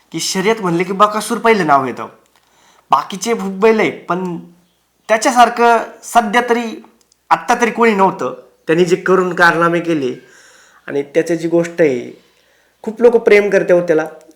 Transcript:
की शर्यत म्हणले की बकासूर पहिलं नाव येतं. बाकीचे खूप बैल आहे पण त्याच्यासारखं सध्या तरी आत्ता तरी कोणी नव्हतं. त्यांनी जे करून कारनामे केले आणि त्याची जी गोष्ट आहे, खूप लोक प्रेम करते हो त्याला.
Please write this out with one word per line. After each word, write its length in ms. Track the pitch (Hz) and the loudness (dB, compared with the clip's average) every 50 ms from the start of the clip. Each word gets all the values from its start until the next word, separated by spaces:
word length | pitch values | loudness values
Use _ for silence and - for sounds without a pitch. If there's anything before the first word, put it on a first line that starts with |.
| _ _ - | _ _ -10
की 80 | 160 | -8
शर्यत 360 | - - - 190 180 214 226 220 | -8 -6 -4 -2 0 0 0 0
म्हणले 240 | 190 175 165 170 185 | -2 -2 -2 -2 -2
की 80 | 175 202 | -4 0
बकासूर 460 | 190 208 208 214 214 208 - 240 220 | 2 2 2 2 -4 -6 -6 -6 -2
पहिलं 280 | - 233 226 196 165 | 0 2 2 2 2
नाव 200 | 151 143 135 131 | 2 2 2 2
येतं. 200 | 123 110 113 110 - - _ _ _ _ _ _ _ _ _ _ _ _ _ _ _ | -2 -6 -8 -12 -14 -16 _ _ _ _ _ _ _ _ _ _ _ _ _ _ _
बाकीचे 440 | - 139 - - 202 190 - 233 226 | 0 0 0 -4 -10 -8 -6 -4 -4
खूप 180 | 196 190 196 190 | -4 -4 -8 -4
बैल 280 | 190 214 226 220 214 | 2 2 2 4 2
आहे 100 | 185 135 | 0 -2
पण 480 | - - - - 175 180 185 180 170 170 - - _ _ _ _ _ _ _ _ _ _ _ - | -4 -8 -8 -6 -6 -4 -4 -6 -8 -10 -12 -18 _ _ _ _ _ _ _ _ _ _ _ -2
त्याच्यासारखं 720 | 214 226 320 285 240 247 233 220 226 226 233 233 233 220 214 - - - - | -2 0 2 0 4 4 4 4 4 2 4 4 4 2 0 -4 -12 -18 -18
सध्या 400 | - - 233 226 208 196 240 240 - | -2 0 0 0 2 0 0 0 0
तरी 360 | 233 240 233 220 214 - - _ _ _ _ _ _ _ _ _ | -2 -2 -2 -6 -10 -14 -18 _ _ _ _ _ _ _ _ _
आत्ता 300 | 165 - - - 240 - | -2 -2 0 -2 0 0
तरी 100 | 240 220 | 0 -2
कोणी 240 | - 220 233 226 208 | 0 2 2 2 4
नव्हतं. 400 | 190 190 180 175 - 131 127 - - - _ _ _ _ | 2 2 0 0 -2 -6 -8 -8 -10 -16 _ _ _ _
त्यांनी 180 | - 160 170 180 | -2 0 2 2
जे 120 | 170 190 | 2 0
करून 380 | 180 - 180 185 185 185 180 170 | 0 0 0 2 2 2 -2 0
कारनामे 460 | 180 175 170 156 165 170 170 175 170 | 2 2 2 4 2 2 0 0 -2
केले 340 | 160 165 165 151 131 123 123 - - _ _ - _ _ _ _ _ _ _ _ _ | -2 -2 -2 -2 -2 -4 -6 -8 -14 _ _ -20 _ _ _ _ _ _ _ _ _
आणि 160 | - 139 143 139 | -6 -6 -6 -6
त्याची 340 | 143 - 165 160 170 170 | -2 -2 -2 -2 0 -4
जी 120 | 156 165 165 | -4 -4 -2
गोष्ट 320 | 165 170 170 170 170 - | 0 0 -2 -2 -2 0
आहे, 420 | 165 143 127 120 120 127 - - _ _ _ _ _ _ _ _ _ _ _ _ - | 0 0 0 -4 -8 -10 -16 -20 _ _ _ _ _ _ _ _ _ _ _ _ -12
खूप 200 | 220 214 - 240 | -12 -2 2 2
लोक 140 | 240 233 | 4 4
प्रेम 340 | 226 226 208 208 202 202 202 | 2 2 2 2 2 2 2
करते 220 | 196 185 165 175 180 | 0 0 2 2 2
हो 80 | 175 | 2
त्याला. 260 | 175 175 156 156 160 156 - - - - _ | 2 0 0 -2 -2 -4 -10 -18 -20 -20 _